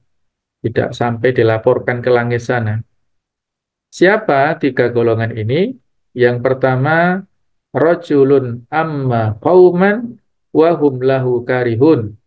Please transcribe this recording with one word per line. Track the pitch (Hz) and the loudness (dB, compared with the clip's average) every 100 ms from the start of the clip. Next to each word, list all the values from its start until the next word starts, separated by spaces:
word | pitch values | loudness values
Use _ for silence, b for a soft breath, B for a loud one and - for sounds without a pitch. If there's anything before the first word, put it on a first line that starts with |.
| _ _ _ _ _ _ 113 | _ _ _ _ _ _ -6
Tidak | 113 117 - | -4 -4 -2
sampai | 120 117 123 | -4 0 0
dilaporkan | 127 113 110 127 123 - 123 | 2 2 2 0 0 -2 -4
ke | 123 | 0
langit | 123 120 120 | 0 0 -4
sana. | 117 123 110 110 - _ _ _ _ _ _ _ _ _ _ | -4 -4 -2 -6 -8 _ _ _ _ _ _ _ _ _ _
Siapa | - 175 190 - 139 143 160 | 0 2 2 2 2 0 0
tiga | 143 123 123 | -2 0 0
golongan | 120 117 113 113 117 | 0 0 0 -4 -4
ini? | 107 147 226 254 _ _ _ 127 | -4 -2 -4 -6 _ _ _ 0
Yang | 120 123 | 0 2
pertama, | 127 127 131 127 143 165 175 185 - _ _ _ _ | -2 0 0 0 0 2 0 -2 -8 _ _ _ _
rajulun | 131 156 170 - 147 135 139 123 120 120 | 0 0 0 0 2 4 2 0 -8 -6
amma | 151 160 147 131 117 110 104 | -4 -4 -4 -2 -2 -2 -2
qauman | 147 180 180 175 196 214 233 - _ _ _ 151 | 2 4 4 4 0 -2 -6 -14 _ _ _ 0
wa | 165 | 2
hum | 156 147 127 | 2 -2 0
lahu | 131 135 127 120 | 0 0 0 -2
karihun. | 120 127 120 110 151 147 101 - | -2 -2 -2 2 2 2 -2 -12